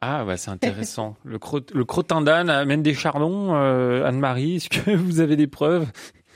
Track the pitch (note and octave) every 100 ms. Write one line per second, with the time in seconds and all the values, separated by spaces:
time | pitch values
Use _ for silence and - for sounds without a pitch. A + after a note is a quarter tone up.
0 | A#2+ D3 G#2 F#2 - F#2 - G2 A2 -
1 | G#2+ G#2+ C3+ A2 - C#3+ C3 D3 A#2 -
2 | E3 E3 D3 E3 F3 C#3 C#3 D3 D#3 C3+
3 | D#3+ C#3+ D#3 G3 G3 D3+ C3+ B2+ B2 B2
4 | C#3 C3 C#3 B2 D3+ F3 - - G3+ F#3+
5 | F3+ D#3+ D#3 D3+ C#3+ - D3 F3 C#3 -
6 | - _ _